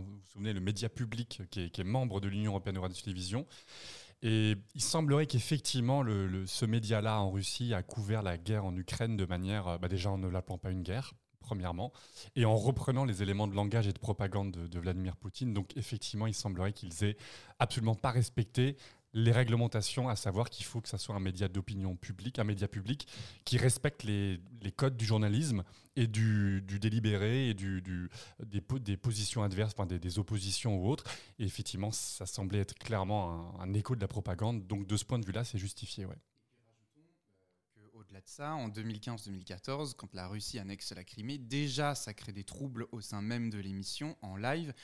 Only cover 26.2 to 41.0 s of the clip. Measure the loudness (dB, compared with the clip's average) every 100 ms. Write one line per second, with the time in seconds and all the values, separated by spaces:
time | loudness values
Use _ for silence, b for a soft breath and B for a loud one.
26.2 | 6 6 6 2 0 0 2 4 4 4
27.2 | 4 4 2 0 -2 -2 -2 -4 -4 B
28.2 | B -12 -6 -4 -2 -2 0 0 0 0
29.2 | -2 0 0 2 0 0 -2 -2 -2 -2
30.2 | 0 -2 -2 -2 0 2 2 0 B B
31.2 | B -4 -4 -4 -6 -4 -2 -2 -6 -8
32.2 | -8 -4 0 0 0 -4 -2 0 2 0
33.2 | 0 -4 -8 -8 0 0 0 -2 -2 -2
34.2 | -4 -2 0 -2 -2 -4 0 0 0 -2
35.2 | -2 -4 -2 -4 -4 -6 -10 -8 -8 -12
36.2 | _ _ _ _ _ _ _ _ _ _
37.2 | _ _ _ _ _ _ -20 -20 -20 -20
38.2 | -18 -10 -6 -4 -4 -4 -4 -6 -6 -8
39.2 | -8 -10 -10 -10 -6 -4 -4 -8 -12 -10
40.2 | -8 -6 -6 -8 -8 -8 -10 -10